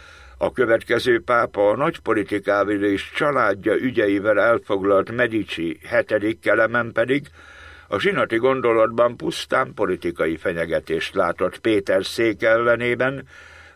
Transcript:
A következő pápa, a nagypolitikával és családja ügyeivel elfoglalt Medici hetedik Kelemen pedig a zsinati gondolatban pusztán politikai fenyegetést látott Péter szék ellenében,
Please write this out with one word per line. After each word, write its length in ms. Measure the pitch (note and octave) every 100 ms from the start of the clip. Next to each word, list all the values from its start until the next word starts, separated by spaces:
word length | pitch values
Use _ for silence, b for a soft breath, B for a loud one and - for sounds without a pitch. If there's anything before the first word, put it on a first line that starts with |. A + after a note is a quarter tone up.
| B B B B
A 140 | F2+
következő 680 | - A#2 A2+ - A#2+ B2+ A#2
pápa, 500 | - A#2+ A#2 G2 G#2
a 60 | A2
nagypolitikával 1080 | D#3 - - A2 F#2+ G2+ G2+ G2+ G2 G#2
és 280 | G2+ G2 -
családja 600 | - D3+ C3+ A2 G2+ F#2 F#2+
ügyeivel 640 | C3 A#2 G#2 G2+ G#2 G2+
elfoglalt 720 | A2 A2 - G2+ G2 G2 G2
Medici 680 | A#2 A#2+ A2+ F#2+ - E2 -
hetedik 560 | - A#2+ - A2 G#2 A2
Kelemen 520 | A2 G#2 A2 A#2+ A#2
pedig 340 | A2 A2+ C#3+ C#3+ B B B B B B
a 120 | G2+
zsinati 360 | F#3 E3 A2+ A2+
gondolatban 800 | B2+ C3 A#2 A2+ A2 A#2 A#2+ A#2+
pusztán 580 | - - - B2+ C3
politikai 640 | B2+ G2 F2+ F2 E2 D#2+ D#2+
fenyegetést 800 | G2+ E2 E2 D#2+ - D#2+ -
látott 440 | F#2+ F2 E2+ F#2 -
Péter 460 | A#2 G#2+ G2 F#2+
szék 380 | F#2 - A#2 G2+
ellenében, 840 | A2+ A2+ A#2+ A#2 A#2+ A#2+ B2+ C3+ - B B B B